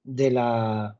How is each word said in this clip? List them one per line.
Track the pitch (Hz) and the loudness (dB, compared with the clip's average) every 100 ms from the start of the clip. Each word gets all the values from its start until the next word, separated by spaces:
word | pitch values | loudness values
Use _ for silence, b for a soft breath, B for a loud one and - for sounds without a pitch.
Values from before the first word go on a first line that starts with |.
de | - 131 135 | -10 0 2
la, | 123 120 117 110 110 107 107 | 2 2 0 0 -2 -6 -10